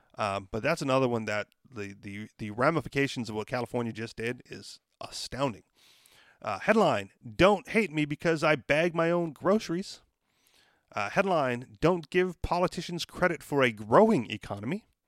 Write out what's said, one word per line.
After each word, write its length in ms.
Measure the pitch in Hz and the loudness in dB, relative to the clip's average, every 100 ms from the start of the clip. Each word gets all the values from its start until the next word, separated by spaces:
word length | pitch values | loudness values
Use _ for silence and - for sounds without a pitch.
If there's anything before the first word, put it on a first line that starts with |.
| _ - | _ -4
Um, 300 | 107 98 98 | -2 -2 -4
but 120 | 110 | -4
that's 180 | 127 170 | -2 -2
another 240 | 139 131 127 | 2 2 4
one 160 | 117 107 | 0 -2
that 200 | 104 - _ _ | -4 -6 _ _
the, 220 | 110 101 101 | -10 -10 -10
the, 300 | 104 101 107 _ | -12 -12 -12 _
the 120 | 110 | -10
ramifications 800 | 107 139 160 - 139 139 131 110 | 0 2 2 -2 -2 -2 -2 -6
of 60 | 107 | -6
what 100 | 104 | -4
California 460 | 123 120 123 117 | -6 -4 -4 -4
just 240 | 110 117 - | -6 -10 -6
did 260 | 117 123 - | -6 -6 -12
is 300 | 104 - - _ _ | -16 -16 -20 _ _
astounding. 640 | - - - 120 139 90 _ _ _ _ _ _ _ _ | -14 -12 -10 -4 -4 -4 _ _ _ _ _ _ _ _
Uh, 160 | - 95 | -8 -4
headline, 520 | - 220 170 107 98 _ 123 107 | 2 4 4 2 -2 _ -16 4
"Don't 320 | 202 190 - | 4 4 0
hate 240 | 220 190 | -2 0
me 120 | 151 | -2
because 380 | 147 147 175 165 | -2 -2 0 2
I 140 | 156 151 | 2 0
bag 360 | - 147 175 165 | 2 0 2 2
my 160 | 165 | 2
own 180 | 175 170 | 2 -2
groceries." 680 | - 151 220 - 170 - - _ _ _ _ _ _ _ _ _ | -2 0 0 0 -6 -6 -14 _ _ _ _ _ _ _ _ _
Uh, 180 | 107 101 | -6 -4
headline, 680 | 185 196 165 131 120 123 107 | 0 2 2 2 -2 -8 0
"Don't 300 | 156 180 - | 2 2 0
give 320 | 180 185 - | 0 0 -2
politicians 640 | - 175 180 - - 170 | -2 0 0 -2 -8 -8
credit 400 | - - 180 160 | -8 0 0 0
for 180 | - 143 | -2 2
a 80 | 123 | 4
growing 580 | 107 107 139 220 175 107 | 2 4 6 8 4 0
economy." 580 | 104 - 98 113 208 _ _ | -8 -8 -8 -4 -6 _ _